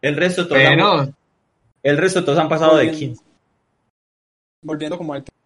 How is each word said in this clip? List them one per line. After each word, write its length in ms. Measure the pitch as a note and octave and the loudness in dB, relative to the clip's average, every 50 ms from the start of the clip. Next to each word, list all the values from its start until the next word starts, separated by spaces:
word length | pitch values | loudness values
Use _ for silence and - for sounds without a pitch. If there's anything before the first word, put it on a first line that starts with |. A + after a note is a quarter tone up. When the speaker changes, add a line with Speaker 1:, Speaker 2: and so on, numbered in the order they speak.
Speaker 1:
El 160 | - C#3 D3 | -2 -2 -2
resto 300 | C#3+ E3+ F3+ F3+ - F3 E3+ | 0 -2 -2 0 -2 -4 0
todos 140 | D3+ C3+ C3+ | 2 4 4
Speaker 2:
Bueno. 300 | C#3 C#3 D#3 F#3 G#3 F#3+ | 4 4 4 2 2 2
Speaker 1:
han, 220 | D#3 C#3 C3 - _ _ _ _ _ _ _ _ _ _ _ _ _ _ | 0 -2 -4 -8 _ _ _ _ _ _ _ _ _ _ _ _ _ _
el 160 | C#3 C#3+ C#3+ | 0 0 2
resto 260 | F3 F#3+ F#3 F#3 F3 | 0 0 0 0 -2
todos 140 | - C#3+ E3+ | 0 0 0
han 100 | D#3+ D3+ | 0 0
pasado 280 | D#3+ D#3 E3 D#3+ D#3+ D3+ | 0 0 4 4 4 4
de 80 | C3 | 4
Speaker 3:
Volviendo, 120 | G#2+ - - C#3+ C3 A#2+ | 0 -2 -6 -10 -10 -12
Speaker 1:
quince. 80 | - _ _ _ _ _ _ _ _ _ _ _ _ _ _ _ _ _ _ _ _ _ _ _ _ _ _ _ _ _ | -14 _ _ _ _ _ _ _ _ _ _ _ _ _ _ _ _ _ _ _ _ _ _ _ _ _ _ _ _ _
Speaker 3:
volviendo 340 | D3+ D#3 D3 D#3 D#3 E3+ F3 | -10 -8 -8 -8 -8 -8 -8
como 140 | F3 D#3 C#3+ | -8 -8 -10
al 100 | C#3 C3+ - _ _ _ | -10 -12 -16 _ _ _